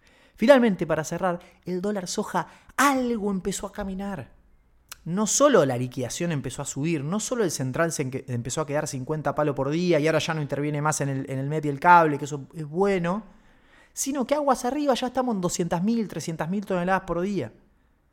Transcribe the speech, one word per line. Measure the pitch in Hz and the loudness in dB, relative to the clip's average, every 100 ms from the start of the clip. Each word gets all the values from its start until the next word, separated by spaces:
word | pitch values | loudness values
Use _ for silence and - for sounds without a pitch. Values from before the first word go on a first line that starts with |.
| _ _ _ - | _ _ _ 0
Finalmente, | 240 277 240 185 160 | 8 8 8 2 0
para | 156 | -2
cerrar, | 156 170 185 175 - - | -2 -2 -2 -4 -8 -16
el | - 180 | -8 -4
dólar | 196 208 180 | -2 -4 -4
soja | - 202 185 160 - _ - | -6 -2 -2 -4 -10 _ 0
algo | 277 269 247 233 202 | 2 2 0 -2 -2
empezó | 196 196 185 196 | -2 -4 -6 -8
a | |
caminar. | 202 196 190 202 185 107 - _ _ _ _ - - - | -8 -8 -6 -8 -8 -12 -18 _ _ _ _ -20 -16 -6
No | 180 214 | -2 0
solo | - 285 233 | 6 6 8
la | 143 120 | 6 2
liquidación | 127 131 120 - 170 | -4 -4 -6 -4 -4
empezó | 151 135 - | -2 -4 -8
a | 143 | -10
subir, | - 156 165 | -4 -2 -2
no | 143 202 | -2 -4
solo | - 247 | -4 -2
el | 196 | -2
central | - 131 131 165 | -2 -4 0 -2
se | 160 131 | 0 -4
enque-, | 127 - | -6 -6
empezó | 120 120 143 | -6 -4 -6
a | 151 | -2
quedar | 143 156 | -2 -2
cincuenta | 135 131 156 147 | -6 -6 -4 -2
palos | 139 151 | 0 0
por | 135 135 | 0 -2
día | 160 180 160 | 0 2 4
y | 151 | 4
ahora | 156 | 2
ya | - | 0
no | 156 | -2
interviene | 143 139 147 151 | -4 -4 -2 -2
más | 151 151 | 0 0
en | 139 | -2
el, | 135 135 | -4 -4
en | 135 | -4
el | 139 | -4
mep | 156 | -2
y | 147 | -2
el | 139 | 2
cable, | 175 175 160 147 | 8 8 8 2
que | 143 | -4
eso | 147 131 | -8 -10
es | 170 151 | -12 -8
bueno, | 160 202 190 170 196 220 - - - _ - _ | 0 0 2 0 -4 -8 -20 -20 -20 _ -20 _
sino | - - 285 226 | -8 -4 -2 0
que | |
aguas | 294 277 254 247 | 2 2 2 0
arriba | 277 294 | -2 0
ya | 240 254 | 0 0
estamos | 254 254 | -2 -2
en | 214 | 0
doscientas | 175 - 170 175 | -2 -2 -2 0
mil, | 196 233 196 | 0 0 -2
trescientas | 165 147 165 160 | -6 -8 -6 -4
mil | 202 202 | -4 -2
toneladas | 185 175 190 185 | -2 0 -2 -2
por | 170 | -4
día. | 190 196 113 - _ _ _ _ _ | -2 -4 -6 -10 _ _ _ _ _